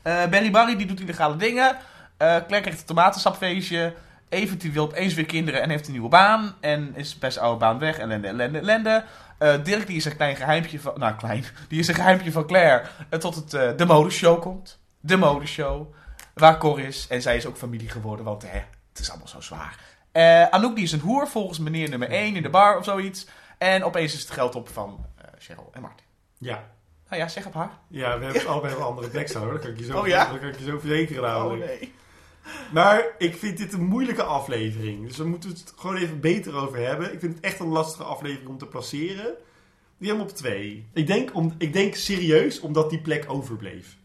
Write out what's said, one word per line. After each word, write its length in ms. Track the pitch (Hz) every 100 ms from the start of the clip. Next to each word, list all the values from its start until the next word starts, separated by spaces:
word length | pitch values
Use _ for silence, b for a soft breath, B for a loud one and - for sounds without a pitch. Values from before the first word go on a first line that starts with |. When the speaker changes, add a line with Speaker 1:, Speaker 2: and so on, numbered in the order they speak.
Speaker 1:
Eh, 260 | 165 175 175
Berry 220 | 196 214
Barry, 240 | 208 233 208
die 100 | 190
doet 140 | 185
illegale 360 | 185 170 151 151
dingen. 320 | 220 247 262 262 B B B _
Eh, 100 | 160
Claire 340 | 170 170 202
krijgt 180 | 196 165
een 60 | -
tomatensapfeestje. 1080 | 165 185 190 202 - 185 185 180 170 170 170 B B _
Evert, 320 | 180 202 185
die 100 | 165
wil 120 | 147
opeens 300 | 151 156 190
weer 120 | 160 139
kinderen 360 | 160 160 131
en 80 | 143
heeft 160 | 147 147
een 60 |
nieuwe 180 | 131 113
baan. 460 | 175 202 220 208 190
En 360 | 151 147 143 131
is 220 | 147 -
best 200 | 131 -
oude 220 | 117 117
baan 200 | 113 120
weg. 180 | 156 -
Ellende, 300 | 113 107 101
ellende, 320 | 117 123 160
ellende. 440 | 196 226 220 220 220 B B -
Eh, 260 | 151 143
Dirk, 240 | 147 208 196
die 80 | 165
is 100 | 151
een 100 | 147
klein 200 | 147 139
geheimpje 440 | 135 156 165 151
van... 200 | 139 -
Nou, 160 | 120 107
klein. 300 | 113 110 - B B
Die 120 | 156
is 80 | 165
een 80 | 170
geheimpje 360 | 180 185 175
van 160 | 160 156
Claire. 360 | 180 165 123 B B 156
Eh, 100 | 160
tot 160 | 175 165
het, 180 | 151
eh, 160 | 139 127 120
de 80 | 175
modeshow 560 | 151 165 - 170 170
komt. 380 | 180 190 - - _ _
De 180 | 147 190
modeshow. 760 | 160 143 147 - 143 143 151 B B B B
Waar 240 | - 156 160
Cor 220 | 156 139
is. 280 | 135 135 -
En 140 | 123
zij 140 | 127 120
is 80 | 127
ook 120 | 123
familie 320 | 120 117 113
geworden, 360 | 113 110 107 110
want, 160 | 104
hè, 200 | 98 98 - - _
het 100 | -
is 100 | -
allemaal 180 | 82 -
zo 140 | -
zwaar. 340 | - 80 78 - b b _
Eh, 380 | 165 165 165 170
Anouk, 260 | 190 240 220
die 80 |
is 80 | 165
een 80 | 156
hoer 280 | 160 269 285
volgens 320 | 226 190 160
meneer 300 | 156 160 151
nummer 200 | 127 123
één 260 | 180 214 196
in 80 |
de 60 | 143
bar 280 | 180 208 196
of 60 |
zoiets. 440 | 202 196 196 185 - b b b
En 260 | 185 190
opeens 300 | 175 175 156
is 80 | 147
het 100 | -
geld 240 | - 123 123
op 140 | 110
van, 360 | - 101 98 - -
eh, 60 | - -
Cheryl 320 | - 82 -
en 80 | 127
Martin. 240 | - - _ _ _ _
Speaker 2:
Ja. 320 | 123 107 107 _ _ _ _
Speaker 1:
Nou 120 | 180
ja, 60 | 165
zeg 180 | 196 190
op 80 |
haar. 180 | 160 175 - _
Speaker 2:
Ja, 300 | 151 127 120
we 40 |
hebben 180 | 131 131
Speaker 1:
Ja. 40 | -
Speaker 2:
allebei 240 | 147 143 131
een 60 |
andere 260 | 123 123 120
plek 180 | 135 -
staan, 140 | 113
hoor. 80 | 107
Dat 100 | 151
kan 80 | 123
ik 80 | 113
je 60 | 120
zo, 140 | 156
Speaker 1:
Oh, 80 | 208
ja? 220 | 180 180
Speaker 2:
dat 80 | 131
kan 100 | 139
ik 80 | 127
je 60 | 135
zo 140 | 147
verzekeren, 420 | 151 156 156 135
namelijk. 380 | 123 113 120 117
Speaker 1:
Oh, 40 | 117 127
nee. 140 | 262 - B B B B B B B
Speaker 2:
Maar 340 | 156 196 214 226 -
ik 180 | 170 170
vind 200 | 214 180
dit 160 | 208
een 120 | 185 175
moeilijke 380 | 233 254 214
aflevering. 840 | 196 139 - 120 110 110 107 101 113
Dus 100 | 127
we 60 |
moeten 260 | 160 170 185
het 240 | - - -
gewoon 180 | 180 185
even 240 | 175 156
beter 360 | 151 190 175 143
over 220 | 139 123
hebben. 360 | 120 147 185
Ik 60 | 160
vind 160 | 175 165
het 80 |
echt 160 | 196 185
een 80 | 170
lastige 360 | 160 160 -
aflevering 460 | - 139 147 135 131
om 80 | 131
te 80 | 139
placeren. 680 | 127 113 147 170 196 226 - b b b b b _
Die 100 | 185
hebben 180 | 214 190
we 60 |
op 60 | -
twee. 500 | 127 98 104 107 -
Ik 140 | - 151
denk 280 | 208 254 180
om, 200 | 165 -
ik 160 | 156
denk 220 | 190 202 -
serieus 640 | - 190 170 156 285 -
omdat 300 | 160 151 156
die 120 | 156
plek 240 | 160 147 147
overbleef. 680 | 135 113 110 98 87 - _